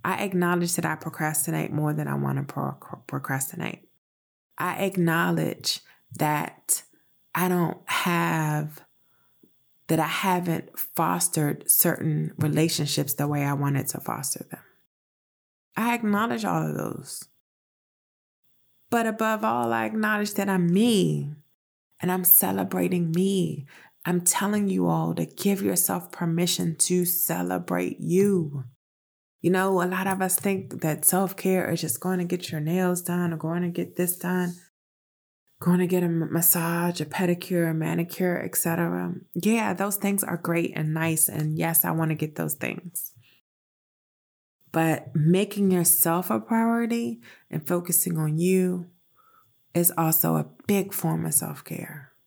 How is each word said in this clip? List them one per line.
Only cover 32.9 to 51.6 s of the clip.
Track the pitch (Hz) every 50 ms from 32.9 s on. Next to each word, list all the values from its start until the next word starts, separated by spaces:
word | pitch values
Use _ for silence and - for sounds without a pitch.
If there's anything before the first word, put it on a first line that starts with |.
| 180 175
done | 175 - 175 175 175 170 165
or |
going | 156 160 160 170 175
to | 180 175
get | 175 185 180 175 -
this | - 180 175 175
done, | - - 175 180 180 180 175 175 - - _ _ _ _ _ _ _ _ _ _ _ _ _ _ _ _ _ _ _
going | - 175 175 180
to | 185
get | 170 185 180 180
a |
m-, | 170 170 165 165 -
massage, | - 165 165 - - 175 165 170 170 170 170 175 175 -
a | 160
pedicure, | 147 - - 190 175 175 175 - - 185 170 170 165
a | 160
manicure, | 160 165 160 165 165 170 175 - - 185 180 175 - -
et | 180 -
cetera. | - - 170 165 175 170 170 175 180 180 175 175 - - _ -
Yeah, | 175 170 208 226 233 214 208 185
those | 175 196 208 202
things | - - 202 202 196 -
are | - 170
great | 165 - 175 170 170 170 - -
and | - 156 156 156
nice. | 160 160 165 160 156 -
And | - - 151 151 156 156
yes, | 160 165 165 160 156 -
I | 175
want | 165 160 165 160
to | 160
get | 156 156 151 -
those | - 165 156 -
things. | - - - - - - 175 _ - - - _ - _ _ _ _ _ _ _ _ _ _ _ _ _ _ _ _ _ _ _ _ _ _ _ _ _ _ _ _ _ -
But | - 160 160 160 156 - - - -
making | 160 147 160 180 185 208 202 - 208 202 190
yourself | 185 180 170 170 - - - 170 165 175 180 -
a | 220 220
priority | 214 - 226 226 226 233 233 233 233 226 233 233 233 240 233 233 - - - - _ _
and | 160 156 -
focusing | - 180 175 175 175 170 - - 180 165
on | 156 156 151 151
you | 160 175 185 185 185 185 180 180 180 175 - _ _ _ _ _ _ _ _ _ _ _ _ _ _ _ _ -
is | 175 175 170 -
also | - 165 160 160 - - 165 165
a | 156 151 - - - -
big | - 208 196 190 196 -
form | - - 165 160 160 165
of | 160 151
self-care. | - - - 143 135